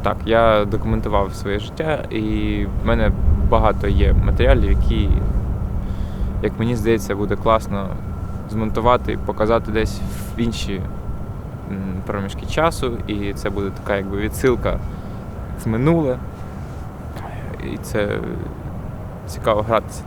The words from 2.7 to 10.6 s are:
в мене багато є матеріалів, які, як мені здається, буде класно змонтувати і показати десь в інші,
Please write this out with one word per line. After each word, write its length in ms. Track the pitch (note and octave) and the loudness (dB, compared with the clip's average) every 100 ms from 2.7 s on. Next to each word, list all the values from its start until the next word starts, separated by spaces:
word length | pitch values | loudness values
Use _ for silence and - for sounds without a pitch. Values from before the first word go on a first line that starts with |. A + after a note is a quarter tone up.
| - | 0
в 40 | A2+ | 2
мене 240 | A#2 G#2+ F#2+ - - - | 4 4 4 4 6 6
багато 380 | A2+ A2 G2 G2+ | 6 4 2 2
є 260 | - F#2+ | 4 6
матеріалів, 580 | F#2+ A2 G#2+ A#2+ B2+ - | 6 6 4 6 6 6
які, 380 | - - A2+ - - - - - - - - - - - - - - | 4 4 4 4 2 2 0 -2 -2 -2 -4 -4 -4 -4 -4 -4 0
як 160 | G#2+ - | -2 0
мені 160 | A2+ A#2+ | -2 0
здається, 400 | G#2+ A2+ - G2+ | 2 2 0 -2
буде 200 | G2+ G2 | 0 0
класно 540 | - A2 - G2+ F#2+ - - - - - - | 4 4 2 -4 -2 -4 -6 -6 -6 -6 -4
змонтувати 640 | G#2+ A2 A2 A2+ B2 - | -2 0 2 4 4 2
і 40 | G#2 | -2
показати 540 | G#2+ G#2 G#2+ A#2 A2 | -2 0 2 2 2
десь 300 | G#2+ G#2+ - - - - - | 0 0 -2 -4 -6 -6 -2
в 20 | |
інші, 420 | A#2 A2+ | -2 0